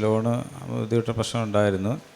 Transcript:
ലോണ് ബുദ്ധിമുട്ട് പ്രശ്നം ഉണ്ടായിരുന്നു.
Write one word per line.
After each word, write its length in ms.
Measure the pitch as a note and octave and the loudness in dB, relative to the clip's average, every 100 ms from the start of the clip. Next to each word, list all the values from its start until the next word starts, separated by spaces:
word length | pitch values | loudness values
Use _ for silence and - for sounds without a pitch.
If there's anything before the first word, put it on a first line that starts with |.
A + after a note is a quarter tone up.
ലോണ് 400 | G#2+ A2 A#2 A#2+ - - - A#2+ | 2 2 2 -2 -4 -10 -8 -4
ബുദ്ധിമുട്ട് 320 | A2 A#2 A2+ | 0 0 0
പ്രശ്നം 320 | A2+ A2 A#2+ | -2 -2 -2
ഉണ്ടായിരുന്നു. 500 | A2 G#2 G#2 F#2+ G2 D3+ - | 0 2 4 2 0 -4 -8